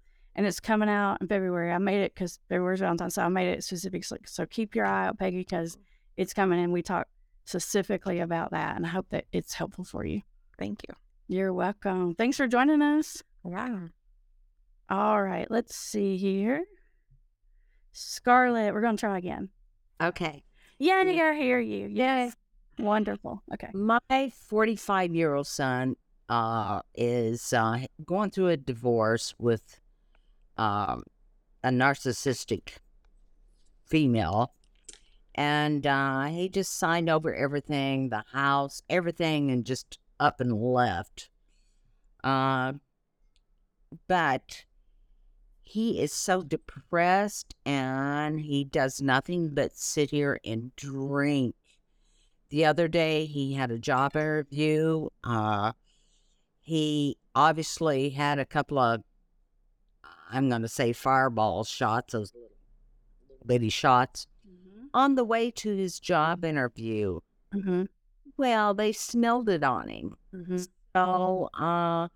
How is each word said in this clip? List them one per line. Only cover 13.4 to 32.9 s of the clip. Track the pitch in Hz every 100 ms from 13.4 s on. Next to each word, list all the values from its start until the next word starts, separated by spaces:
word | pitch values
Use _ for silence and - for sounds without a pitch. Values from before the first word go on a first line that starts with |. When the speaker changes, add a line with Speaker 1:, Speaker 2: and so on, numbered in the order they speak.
Speaker 2:
Wow. | 175 180 247 208 165 - _ _ _ _ _ _ _ _ -
Speaker 1:
All | 190 214 214
right, | 196 180 -
let's | 226 240
see | - - 214 196 185
here. | 196 196 208 285 381 381 _ _ _ - _ _ _ _ _ _ _
Scarlett, | - - - 247 247 247 240 208
we're | 214
gonna | 233 208
try | 214 190
again. | 180 - 190 - _ _ _ -
Speaker 3:
Okay. | 170 175 165 143 - _ - -
Speaker 1:
Yay, | 311 381 370 339
Speaker 3:
Yeah. | 320
Speaker 1:
I |
hear | 302 254 247
you. | 226 202 202
Yes. | 208 254 262 240 - _ _ _ -
Wonderful. | 208 214 208 202 - 208 -
Okay. | - -
Speaker 3:
My | 190 214 233 - 262 269
forty-five-year-old | - - 214 220 208 - 190 180 165 160 143 147
son, | - 135 127 131 - _ _ -
uh, | 120 113 113 101 98 -
is, | - 120 123 113 117 -
uh, | 123 113 120 131 -
going | 151 180 202
through | - 180
a | 160
divorce | 135 120 123 117 110 113 - -
with, | 117 110 - - _ _ _ _ _ _ _ -
um, | 110 101 98 60 - _ _ _ _ _
a | 127
narcissistic | 127 135 139 131 120 139 120 - 101 - - -